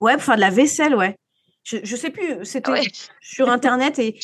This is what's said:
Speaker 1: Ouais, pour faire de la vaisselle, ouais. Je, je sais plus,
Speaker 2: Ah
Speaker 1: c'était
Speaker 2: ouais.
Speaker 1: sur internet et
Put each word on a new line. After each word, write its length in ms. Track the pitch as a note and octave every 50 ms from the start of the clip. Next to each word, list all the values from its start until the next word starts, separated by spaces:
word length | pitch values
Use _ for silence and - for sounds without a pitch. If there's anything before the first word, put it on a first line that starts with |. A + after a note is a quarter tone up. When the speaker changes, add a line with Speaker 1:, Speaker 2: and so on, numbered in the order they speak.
Speaker 1:
Ouais, 120 | G#3 A3+ C4+
pour 100 | C#4+ -
faire 120 | C4+ A#3+
de 60 | G#3+
la 80 | G3 G3
vaisselle, 460 | F#3 A3+ C#4+ D4 - - D4+ D4+ C4+
ouais. 200 | G#3 F#3 F#3+ G3+ - _ _ _ _ _ _ _ _ -
Je, 140 | - A#3 G#3+ -
je 120 | G3 A#3+ A3+
sais 120 | D4 D#4+
plus, 200 | - G#4+ F#4 D#4+ B3+ E3+ G3
Speaker 2:
Ah 0 |
Speaker 1:
c'était 260 | - - C4 - C4+
Speaker 2:
ouais. 100 | B3+ C4+ C#4 G3 - - - - _ _
Speaker 1:
sur 280 | - - - - C4 B3
internet 500 | A#3+ A#3+ B3 C4 B3 B3 C4 D4 C#4+ C4+
et 180 | A#3 A3 G#3+ -